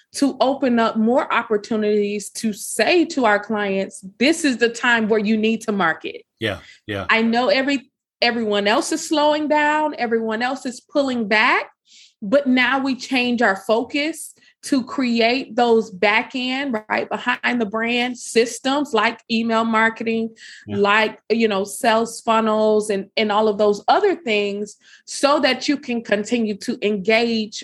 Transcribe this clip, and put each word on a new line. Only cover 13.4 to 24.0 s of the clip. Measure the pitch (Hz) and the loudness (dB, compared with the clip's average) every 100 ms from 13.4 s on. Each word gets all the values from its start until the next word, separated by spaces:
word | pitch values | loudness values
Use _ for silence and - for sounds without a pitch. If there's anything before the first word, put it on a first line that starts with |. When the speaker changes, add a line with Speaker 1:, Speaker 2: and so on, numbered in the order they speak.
Speaker 1:
our | 220 196 | 2 0
focus | - 220 254 285 302 320 - - _ _ | 0 -2 0 -4 -4 -6 -14 -18 _ _
to | - 277 | -2 -2
create | 240 - 247 233 226 262 269 220 | -2 -4 0 2 2 0 -2 0
those | 240 226 220 | 4 4 2
back | 180 208 214 247 262 | -2 2 2 -2 -6
end, | 254 262 285 220 - | -4 -4 -4 -6 -4
right, | 214 - | -4 -2
behind | 214 247 247 240 247 | -4 -4 -2 -2 -2
the | 208 | -2
brand | 220 226 240 247 240 | -4 -2 -2 -2 -6
systems | - 226 233 - 262 277 285 | -2 0 0 0 -2 0 0
like | 214 220 226 - | 0 0 -2 -4
email | 226 226 226 | -2 0 0
marketing, | 226 220 226 226 233 226 226 220 - - - | 2 2 2 0 -4 -2 -4 -10 -20 -20 -6
Speaker 2:
Yeah. | 202 | 0
Speaker 1:
like, | 202 208 214 - - | 4 4 2 -4 -4
you | 226 220 | 0 2
know, | 196 | 0
sales | 202 - 233 220 226 - | -4 -2 2 2 0 -6
funnels | - 220 220 214 214 214 208 | 0 2 2 2 2 2 0
and, | 196 196 - | -4 -4 -2
and | 214 | 0
all | 202 220 | 2 0
of | 202 | 2
those | 208 202 - | 2 2 2
other | 302 | 2